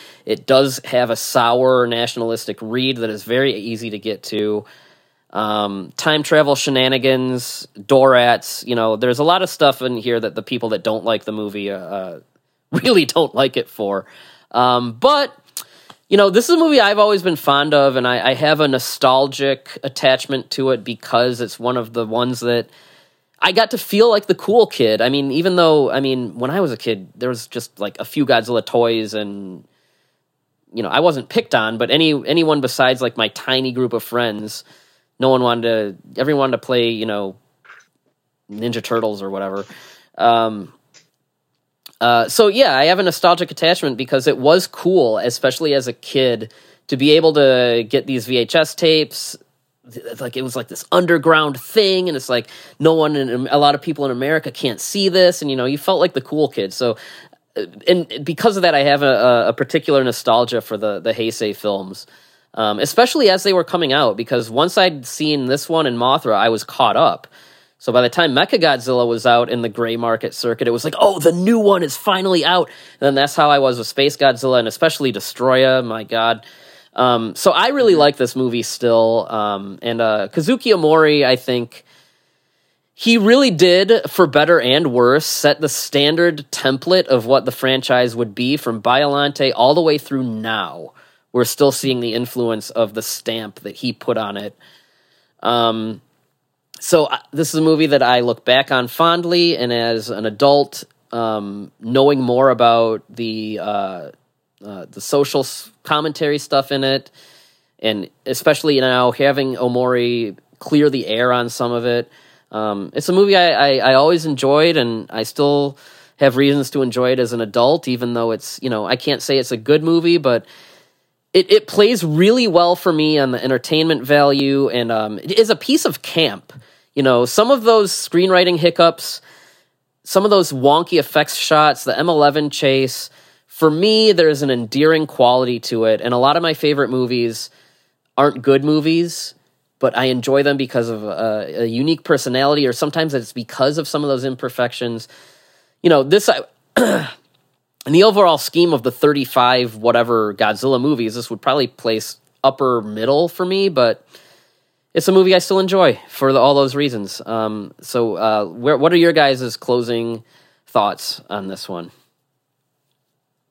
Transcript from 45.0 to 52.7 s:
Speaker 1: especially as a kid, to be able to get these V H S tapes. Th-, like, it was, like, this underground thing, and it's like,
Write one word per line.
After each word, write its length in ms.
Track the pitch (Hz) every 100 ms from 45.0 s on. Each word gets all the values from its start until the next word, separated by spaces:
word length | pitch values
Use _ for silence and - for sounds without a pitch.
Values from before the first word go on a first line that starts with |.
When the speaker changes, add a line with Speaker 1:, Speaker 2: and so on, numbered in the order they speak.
| 120 107
Speaker 1:
especially 560 | 120 - 131 127 156
as 140 | 139 120
a 60 |
kid, 600 | - - 139 131 113 110 _ _ _ -
to 100 | 131
be 140 | 143
able 220 | 156 160
to 520 | 151 135 127 123 117 107
get 180 | 139 143
these 200 | 127 113
V 120 | 127
H 180 | 117 165
S 200 | 156 -
tapes. 640 | 165 156 147 - - - _ _ _ _ 127
Th-, 300 | 120 - -
like, 160 | 123 127
it 60 |
was, 140 | 131 127
like, 120 | 117
this 160 | - -
underground 640 | 180 170 170 160 156 151 131
thing, 500 | - 220 196 185 180
and 80 | 139
it's 100 | -
like, 220 | 123 113 - -